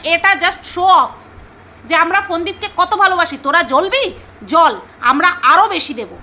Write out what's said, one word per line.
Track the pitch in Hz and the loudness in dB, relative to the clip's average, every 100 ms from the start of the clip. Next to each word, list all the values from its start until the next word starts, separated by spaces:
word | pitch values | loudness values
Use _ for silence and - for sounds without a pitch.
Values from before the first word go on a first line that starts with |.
এটা | 320 330 392 359 | -2 0 2 0
just | 349 - | -2 -4
শো | - 349 | -8 -2
অফ, | 370 349 - - - - - - - - | 4 4 2 -6 -20 -20 -20 -20 -20 -20
যে | 226 | -4
আমরা | 320 339 392 | 0 0 0
ফন্দীপকে | 403 339 349 359 403 - | -2 -6 -6 -8 -8 -4
কত | 359 | -2
ভালোবাসি, | 403 381 359 330 285 | 2 2 2 -2 -4
তোরা | 277 330 | -2 0
জ্বলবি, | 247 262 381 523 466 - - - 202 | 0 0 0 -2 -2 -8 -20 -18 -2
জ্বল, | 320 320 196 - - | 2 2 0 -12 -4
আমরা | 247 277 349 349 | 0 2 0 0
আরও | 254 339 427 | 4 4 4
বেশি | 359 - | -2 -6
দেব। | 240 208 - | -8 -12 -16